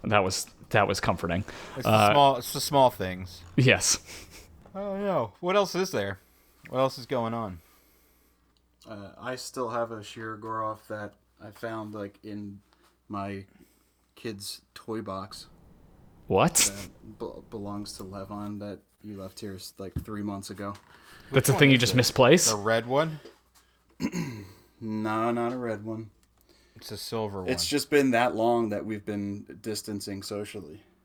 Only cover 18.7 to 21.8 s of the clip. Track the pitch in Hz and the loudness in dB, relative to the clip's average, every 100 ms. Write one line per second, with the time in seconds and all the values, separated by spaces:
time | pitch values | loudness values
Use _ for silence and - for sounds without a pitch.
18.7 | 95 _ _ 107 101 95 - 107 95 - | -12 _ _ -14 -12 -12 -12 -12 -12 -14
19.7 | - 95 - - 104 104 98 95 98 101 | -12 -8 -8 -8 -6 -6 -6 -10 -10 -10
20.7 | 101 _ - - - - 135 - 123 143 | -10 _ -20 -20 -20 -2 0 4 6 8
21.7 | 131 | 8